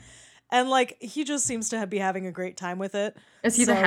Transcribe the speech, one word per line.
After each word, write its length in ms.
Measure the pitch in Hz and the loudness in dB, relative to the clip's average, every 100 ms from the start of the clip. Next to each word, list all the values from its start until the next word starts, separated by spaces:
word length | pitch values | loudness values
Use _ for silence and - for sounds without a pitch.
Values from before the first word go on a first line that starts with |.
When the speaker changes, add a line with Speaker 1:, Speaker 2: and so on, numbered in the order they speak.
| - - - _ - | -18 -20 -20 _ -2
Speaker 1:
And, 160 | 247 254 | 0 2
like, 300 | 262 247 - | 2 0 -4
he 220 | 226 294 | -8 -6
just 220 | 277 294 - | -2 -2 -2
seems 240 | 226 220 | -4 -4
to 80 | 226 | -4
ha-, 80 | 190 | -4
be 120 | 202 | -2
having 280 | 190 190 185 | -2 -2 -6
a 40 | |
great 280 | 170 185 180 | -6 -8 -8
time 200 | 180 180 | -8 -6
with 160 | 190 | -4
it. 220 | 202 208 - _ _ | -4 -4 -6 _ _
Speaker 2:
Is 140 | 233 240 | 0 4
he 80 | |
the 80 | 240 | 4
Speaker 1:
So, 60 | |
you 20 | |
know 40 | 196 | 6